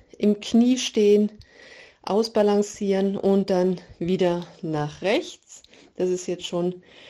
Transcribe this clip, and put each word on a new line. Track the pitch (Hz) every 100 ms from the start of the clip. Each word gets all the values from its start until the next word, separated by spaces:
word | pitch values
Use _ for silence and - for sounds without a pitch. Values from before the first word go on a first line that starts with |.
| _ -
im | - -
Knie | - 226 240 254
stehen, | - 226 208 208 208 - - - - - - _
ausbalancieren | - 196 226 220 208 202 208 - 202 190 196 196
und | 196 196 190
dann | 185 185 180 - -
wieder | 170 185 180 175 170 -
nach | 165 151 147 -
rechts. | 180 269 - - _ - - - - -
Das | 185
ist | 180 -
jetzt | 175 -
schon | 175 180 180 - - -